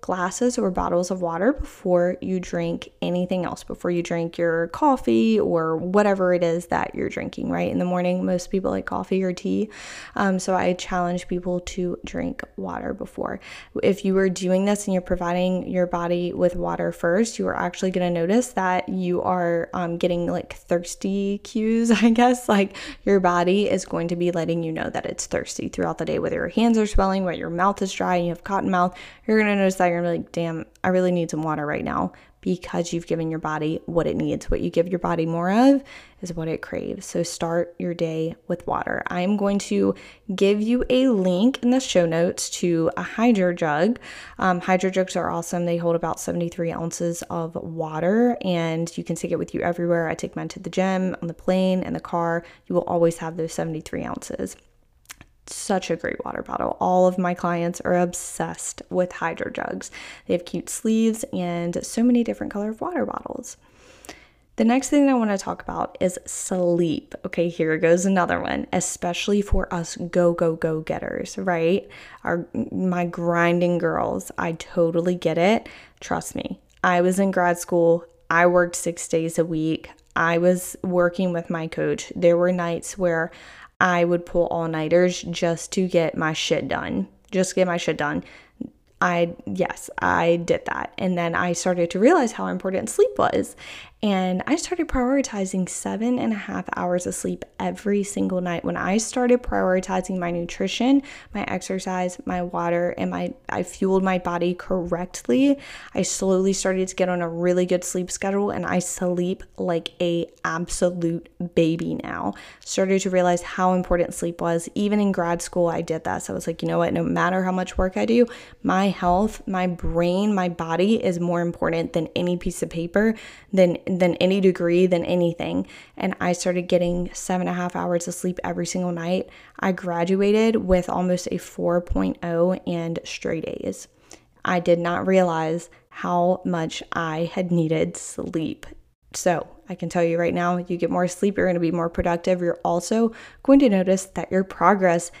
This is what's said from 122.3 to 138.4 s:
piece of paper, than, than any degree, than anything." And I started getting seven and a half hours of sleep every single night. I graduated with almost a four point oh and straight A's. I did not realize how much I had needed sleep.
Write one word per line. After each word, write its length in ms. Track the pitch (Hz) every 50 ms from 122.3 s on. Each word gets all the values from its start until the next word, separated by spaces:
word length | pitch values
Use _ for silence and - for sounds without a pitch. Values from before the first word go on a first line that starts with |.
| 180
piece 280 | 175 - 185 175 - 170
of 80 | 165
paper, 420 | - 170 165 170 - 196 214 226 220 - - - - - - - -
than, 240 | 185 180 175 170 - -
than 300 | - 190 175 185 175 165
any 260 | - 180 185 190 202
degree, 440 | 185 190 180 - 175 170 170 175 185
than 200 | 180 180 170 -
anything." 640 | - 180 180 175 170 170 - 165 165 170 180 190 - - - - - -
And 180 | - - 190 190 -
I 140 | - 175 175
started 300 | 175 - 185 180 180 175
getting 460 | 180 185 175 175 175 175 175 175 180 -
seven 340 | - - - 185 185 180
and 80 | 175 180
a 60 | 180
half 140 | 180 180 -
hours 320 | 180 175 175 175 170 170
of 60 | 180 175
sleep 260 | - - 185 180 - -
every 220 | 180 175 180 170
single 260 | 170 - 180 180 175
night. 380 | 175 170 165 175 185 190 - - - - - - - -
I 120 | - 190 185
graduated 800 | 175 - 180 170 170 170 180 190 190 202 202 208 214 220 226 220
with 320 | 220 190 180 185 180 175 -
almost 380 | - 180 185 180 180 180 - -
a 60 | -
four 420 | 175 - - - - 175 175 170 175
point 360 | 175 - - 185 - 185 - - -
oh 300 | 175 170 165 170 180 185 - -
and 320 | - 175 170 165 165 165 - -
straight 420 | - - - - - 170 160 -
A's. 400 | - - - - - 196 - - - _ _ _ - - - _ _ _ _ -
I 160 | - 185 175
did 200 | 170 175 170 170
not 280 | 170 175 175 92 104
realize 640 | 185 190 185 180 175 160 160 160 156 165 170 - - - - _ _
how 520 | - - - 180 175 175 175 180 185 - -
much 380 | 185 180 165 160 165 - - - - -
I 360 | - 165 160 156 160 170 165 -
had 180 | 190 180 170
needed 460 | 175 170 160 156 160 156 170 175 175
sleep. 680 | - - - - - - - 180 165